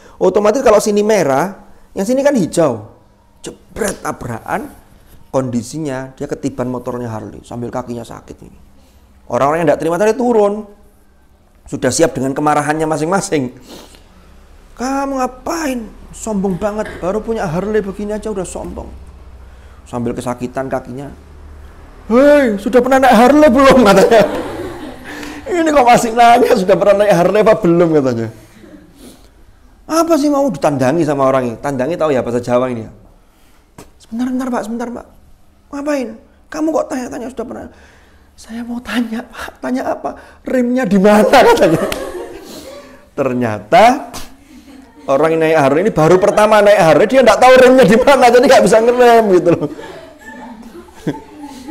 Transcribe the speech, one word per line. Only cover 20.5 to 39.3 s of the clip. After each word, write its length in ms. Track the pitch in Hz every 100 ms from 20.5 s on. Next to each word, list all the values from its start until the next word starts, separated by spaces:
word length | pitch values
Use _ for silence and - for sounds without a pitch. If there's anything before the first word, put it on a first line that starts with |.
| 135 135
kakinya, 400 | 131 127 127 143 - - - - - - - - - -
"Hei, 480 | 233 285 294 254 202
sudah 220 | 247 247
pernah 240 | 254 262
naik 140 | 262 214
Harley 300 | 254 294 302
belum?" 280 | 247 269 254
katanya. 400 | 196 285 254 226 - - - - - - - - - - - - -
"Ini 220 | 359 320
kok 120 | 294 240
masih 240 | 240 233
nanya 400 | 233 233 247 -
sudah 220 | 214 185 180
pernah 180 | 202 202
naik 120 | 208 170
Harley 220 | 180 170
apa 120 | 185 -
belum?" 300 | 170 170 170 156
katanya. 300 | 131 117 113 - - - - - - - - - - _ - _ _ _ -
"Apa 240 | 311 330
sih 160 | 311 294
mau?" 160 | 277 277
ditandangi 560 | 165 156 139 127 165
sama 240 | 160 139 135
orang 240 | 135 123
ini. 60 | 113
Tandangi 400 | 143 135 131 170
tahu 160 | 156
ya 80 | 131
bahasa 160 | 117 120
Jawa 320 | 120 123 127
ini 160 | 117 107
ya. 60 | - - _ _ _ _ _ _ - - _
"Sebentar, 320 | _ 226 254
sebentar, 180 | 254 254
Pak, 80 | 233
sebentar, 260 | 214 233 240
Pak. 120 | 240 - _ _ _ _ _ _
Ngapain? 340 | 285 285 285 220 226 _ _ _
Kamu 200 | 311 320
kok 160 | 285 -
tanya-tanya 320 | 277 247 269 226
sudah 200 | 233 226
pernah?" 200 | 214 - - _ _ _ _ _ -
"Saya 240 | - 226
mau 140 | 233 240
tanya, 400 | - 226 220 226
Pak. 400 | -